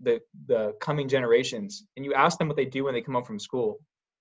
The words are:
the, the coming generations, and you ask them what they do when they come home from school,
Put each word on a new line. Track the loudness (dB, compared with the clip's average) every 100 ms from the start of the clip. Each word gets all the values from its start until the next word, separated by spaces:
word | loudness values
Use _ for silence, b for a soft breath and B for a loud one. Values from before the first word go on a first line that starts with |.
the, | 0 0 -2 -12 0
the | 0 0 -4
coming | -4 -2 0
generations, | 0 4 4 4 -4 -8 -12 -16 -10
and | -2
you |
ask | 4 4 4
them | 0
what | 0
they | -2
do | -2 -2
when |
they | -2
come | -2
home | -4
from | -4 -8
school, | -6 -2 -2 -2 _ _ _ _